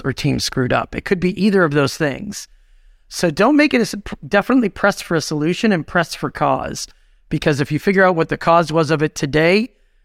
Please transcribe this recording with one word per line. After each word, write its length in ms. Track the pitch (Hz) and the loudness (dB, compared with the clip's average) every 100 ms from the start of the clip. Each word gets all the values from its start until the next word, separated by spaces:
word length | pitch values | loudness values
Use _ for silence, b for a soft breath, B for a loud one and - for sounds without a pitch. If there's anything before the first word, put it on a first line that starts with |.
| 139 | -6
or 80 | |
team 260 | - 147 123 | -4 -2 -2
screwed 320 | - - 123 | -4 -4 0
up. 220 | 127 123 - | -2 -2 -8
It 80 | - | -4
could 140 | 190 | -2
be 220 | 180 180 | -2 0
either 220 | 208 196 | 0 2
of 80 | 165 | 2
those 260 | 147 135 - | 2 0 0
things. 500 | 151 - - - - - _ - - _ _ | -4 -4 -10 -14 -16 -20 _ -20 -20 _ _
So 200 | - 175 | -2 -2
don't 260 | 151 220 294 | 2 2 4
make 160 | 302 | 4
it 60 | 247 | 2
a 20 | |
s-, 140 | 202 202 - - 139 | -2 -4 -12 -14 -2
definitely 420 | 202 - 262 214 | 0 2 2 2
press 320 | - 208 - | 0 0 0
for 140 | - 160 | -2 -2
a 60 | |
solution 500 | - 151 151 180 226 | -2 -2 -2 0 0
and 140 | 180 - | 0 0
press 300 | 180 160 - | -2 -2 -6
for 140 | 147 | -8
cause, 560 | - 147 135 143 - - _ _ _ _ | -2 0 0 -4 -10 -12 _ _ _ _
because 300 | 160 170 139 | -2 0 0
if 120 | 139 | -2
you 80 | 147 | -2
figure 240 | - 190 185 | 0 4 4
out 100 | 165 | 4
what 140 | 165 | -2
the 80 | - | -2
cause 340 | - 170 156 | 2 2 4
was 200 | 160 151 | 0 0
of 100 | 156 | 0
it 120 | 151 - | 0 -2
today, 540 | 147 151 165 202 240 - _ _ | -2 2 4 2 0 -8 _ _